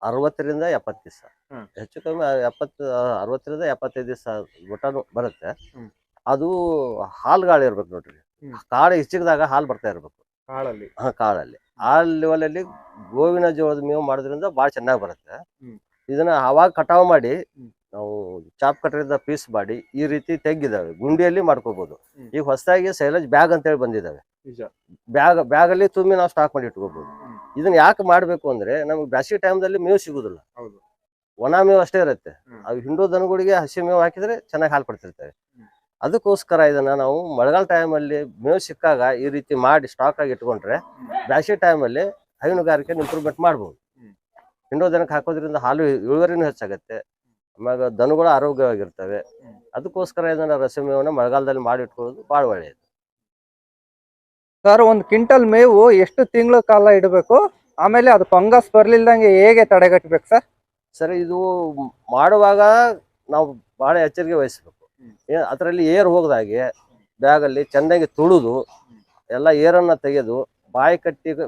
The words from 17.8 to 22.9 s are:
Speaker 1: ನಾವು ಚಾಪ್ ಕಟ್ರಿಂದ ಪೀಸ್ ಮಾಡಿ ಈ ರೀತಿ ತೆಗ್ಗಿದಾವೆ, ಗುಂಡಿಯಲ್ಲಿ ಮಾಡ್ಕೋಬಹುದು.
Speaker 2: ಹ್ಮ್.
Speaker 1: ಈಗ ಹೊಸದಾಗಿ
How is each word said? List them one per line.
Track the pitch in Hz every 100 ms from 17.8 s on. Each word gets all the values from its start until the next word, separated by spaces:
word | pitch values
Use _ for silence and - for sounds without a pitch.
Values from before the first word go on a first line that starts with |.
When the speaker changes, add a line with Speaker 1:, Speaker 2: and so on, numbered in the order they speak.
| _
Speaker 1:
ನಾವು | 101 104 104 95 92 80 -
ಚಾಪ್ | - 143
ಕಟ್ರಿಂದ | 156 147 139
ಪೀಸ್ | 143 - 147 -
ಮಾಡಿ | 110 101 117 -
ಈ | 135 151
ರೀತಿ | 147 - 165
ತೆಗ್ಗಿದಾವೆ, | 151 160 143 104 85
ಗುಂಡಿಯಲ್ಲಿ | 82 127 160 175 180
ಮಾಡ್ಕೋಬಹುದು. | 175 135 117 92 85
Speaker 2:
ಹ್ಮ್. | 73 _ 143 120
Speaker 1:
ಈಗ | 143
ಹೊಸದಾಗಿ | 143 135 - 180 185